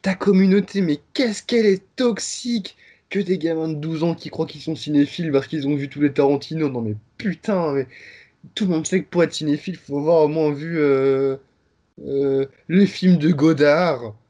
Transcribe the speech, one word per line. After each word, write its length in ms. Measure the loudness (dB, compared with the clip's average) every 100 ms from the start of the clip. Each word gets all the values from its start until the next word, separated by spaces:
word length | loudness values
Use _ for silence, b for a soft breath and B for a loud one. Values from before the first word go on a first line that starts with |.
ta 120 | -4
communauté, 640 | 0 4 4 6 4 0 -2
mais 200 | -2 -2 _
qu'est-ce 280 | -2 -2 -2
qu'elle 240 | -2 2 2
est 160 | 2 _ -2
toxique ! 800 | -2 -2 -8 -8 -6 -6 -6 b b b _
Que 100 | -6
des 180 | -2 -2
gamins 300 | -2 -2 -4
de 60 |
douze 280 | -6 -6 -2
ans 120 | -2
qui 140 | -4 -8
croient 160 | -6
qu'ils 160 | -6 -6
sont 160 | -8 -8
cinéphiles 560 | 0 2 2 -2 -2
parce 140 | -2 -2
qu'ils 200 | -4 -2
ont 80 |
vu 140 | -2 -4
tous 140 | -2
les 100 | -2
Tarantino. 560 | 2 2 0 -4 -4 -4
Non 140 | -4
mais 120 | -6 -8 _ -8
putain, 560 | -6 -6 -4 -2 0
mais 140 | -2 -4 B B B B B -16
tout 120 | -4 -2
le 40 |
monde 140 | -2 0
sait 160 | -2
que 60 | -2
pour 140 | 0
être 100 | 0
cinéphile, 440 | 0 -4 -4 -4 -12
faut 200 | -8 -4
avoir 280 | 2 4
au 40 | 4
moins 240 | 2 -2
vu, 260 | -2 -6 0
euh, 600 | 2 2 2 2 0 -4 _ _ _ _ _ -18 -6
euh, 380 | -2 0 0 -4 b 0
les 160 | 2
films 320 | 2 2 2 4
de 140 | 2
Godard 840 | 4 2 4 4 4 2 -2 -8 -16